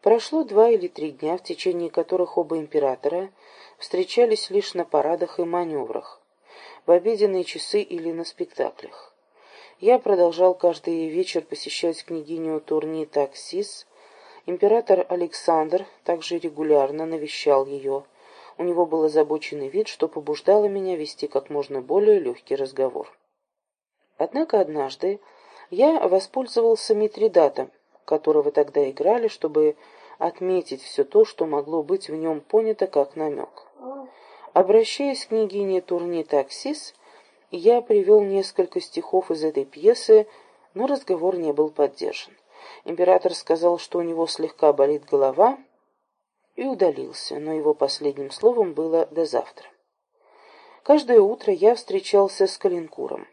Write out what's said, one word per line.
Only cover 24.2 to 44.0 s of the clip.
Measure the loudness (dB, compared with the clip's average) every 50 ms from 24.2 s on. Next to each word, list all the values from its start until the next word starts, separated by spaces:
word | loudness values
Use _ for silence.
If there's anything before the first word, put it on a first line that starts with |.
| -6 -4 -2 -4 -2 0 2 0
однажды | 0 0 -2 -6 -6 -6 -6 _ -4 -4 -4 -4 _ _ _ _ _ -20 -20 -20 -18 _
я | 0 2 4 4 4 2 2
воспользовался | 2 2 0 0 -2 -8 -8 -8 -2 -2 0 2 2 2 2 2 -2 0
Митридатом, | 0 0 -2 -2 0 0 4 4 4 4 4 0 -4 -10 -10 _ _ _ _ _ _ _
которого | -4 -4 0 2 2 2 2 2 2
тогда | 2 0 0 0 0 0 0 0
играли, | -2 -2 0 2 2 2 0
чтобы | -4 -4 -4 -6 -2 0 2 2 2 0 _ -16 -20 -20 -20 -20 -20 -10 _
отметить | -6 -6 -6 -4 -4 -2 -2 -2 -2 -4 -12 -12
все | -12 -8 -4 -4 -4
то, | 2 4 4 4
что | 4 2 -6 -4
могло | -2 -2 -4 -4 -2 -4 -4
быть | -2 -2 -4 -4 -4 -8
в | -8
нем | -6 -4 -4 -4 -6
понято | -6 _ 0 2 2 2 -2 -2 -4
как | 0 2 0 0 0 -4
намек. | -6 -6 -6 -6 -6 -10 -12 _ -20 -20 -20 _ -18 -16 -16 -14 -14 -16 -20 -20 _ -20 -20 -20 -20 -20 0 _
Обращаясь | 4 4 6 6 6 4 4 -2 -4 -4 -4 -4 -6 -8
к | _
княгине | -2 -2 -2 -2 -2 -4 -2 -2 -2 -2
Турни | -2 -2 -4 -4 -4 -4 -4 -6
Таксис, | -4 0 0 0 0 -2 -8 -10 -8 -8 -8 -8 -10 -20 _ _ _ _ _ _ _ _ _ _ _ _
я | -14 2 4 4 4 4
привел | 2 2 0 2 6 6 6 6
несколько | 6 4 0 -2 -2 -2 -2 -2 -2 -2 -2 -8
стихов | -8 -6 -10 -10 -6 0 -2 -2 0 -2
из | -6 -2 -2
этой | -2 -2 -2 -6
пьесы, | -6 -10 2 2 2 2 2 4 6 6 6 6 2 -10 -20 _ _ _ _ _ _
но | _ -6 -2
разговор | -2 -2 -4 -2 -4 -4 -2 -2 -2 -2
не | -2 -4 -2
был | 0 0 0 0
поддержан. | 0 -2 -2 -2 -2 -6 -8 -8 -8 -10 -14 -16 _ _ _ _ _ -20 -20 -20 -20 -16 _
Император | -12 -2 0 2 4 4 4 2 -2 -4
сказал, | -4 -2 -2 -2 2 2 0 0 0
что | -6 -8 -6
у | -6